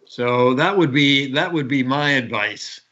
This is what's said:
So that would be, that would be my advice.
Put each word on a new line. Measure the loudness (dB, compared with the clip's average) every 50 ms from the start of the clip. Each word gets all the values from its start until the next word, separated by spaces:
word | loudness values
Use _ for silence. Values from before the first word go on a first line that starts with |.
| _
So | _ -8 -4 -2 0 2 2 2 2 4
that | 2 0 2 2
would | 2 2 2 2
be, | 2 4 4 4 2 0 0 -2
that | -2 -2 0 -2
would | -4 -2
be | -2 -2 -2 0
my | 0 0 0 0 0
advice. | 0 0 -2 -2 -4 -4 -4 -4 -6 -10 -14 -16 -16 -18 _ _